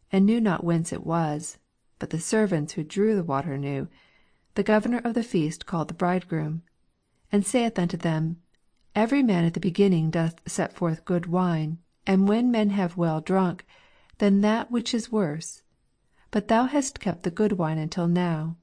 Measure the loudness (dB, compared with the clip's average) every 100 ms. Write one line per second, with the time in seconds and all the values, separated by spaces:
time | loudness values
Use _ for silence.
0 | _ 2 4 4 2 0 0 0 -2 -6
1 | -4 -2 -2 -4 -8 -14 _ _ _ _
2 | -8 -6 -2 0 2 0 -2 -6 -6 0
3 | 2 2 0 -2 -2 -4 -4 -6 -8 -12
4 | _ _ _ _ _ -4 2 2 2 -2
5 | -2 -4 -2 0 0 -4 -6 -6 -6 -2
6 | -2 0 -2 -4 -4 -6 -10 _ _ _
7 | _ _ _ 0 2 0 0 0 -2 -2
8 | -2 0 -2 -4 _ _ _ _ _ -2
9 | 0 2 2 2 2 0 -2 2 4 4
10 | 2 0 -2 -4 -8 -4 -4 -2 -4 -4
11 | -2 -2 0 0 0 0 -2 -6 _ _
12 | 0 4 4 4 2 2 2 2 -2 0
13 | 0 0 0 2 2 -2 -12 _ _ _
14 | _ -2 2 4 4 0 -2 -4 -2 -4
15 | -2 -2 -2 -4 -10 -18 _ _ _ _
16 | _ _ _ -4 2 2 2 0 -2 -4
17 | -6 -4 -4 0 0 0 -2 -2 -4 -2
18 | 0 2 0 -2 -4 -8